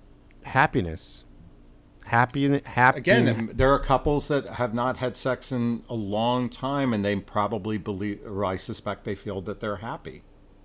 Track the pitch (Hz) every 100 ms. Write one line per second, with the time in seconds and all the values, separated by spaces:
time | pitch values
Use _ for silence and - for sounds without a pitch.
0 | - - - - - 131 151 135 87 80
1 | - - - - - - - - - -
2 | - 117 120 147 139 139 - - 127 139
3 | 131 220 117 113 113 110 135 139 - 131
4 | - 147 135 143 - - 123 117 123 123
5 | 127 107 - 123 - 127 117 117 - 117
6 | 98 104 117 123 123 - 135 143 135 110
7 | 101 101 - 107 101 110 98 107 90 95
8 | 104 101 - 98 98 95 - 113 - 98
9 | - 98 - 98 90 98 110 98 113 156
10 | - - - - - -